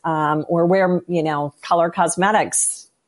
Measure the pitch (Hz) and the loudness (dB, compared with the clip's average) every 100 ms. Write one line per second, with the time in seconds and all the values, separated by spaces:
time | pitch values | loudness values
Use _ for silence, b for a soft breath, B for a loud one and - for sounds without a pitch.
0 | 170 156 151 156 - 170 170 190 185 180 | -4 -2 0 0 0 0 2 2 2 0
1 | - 175 156 147 147 - - 175 170 175 | -2 -2 -2 -2 -6 -10 -2 0 0 0
2 | 170 175 196 214 143 - - - - _ | 0 2 2 2 0 -2 -4 -6 -14 _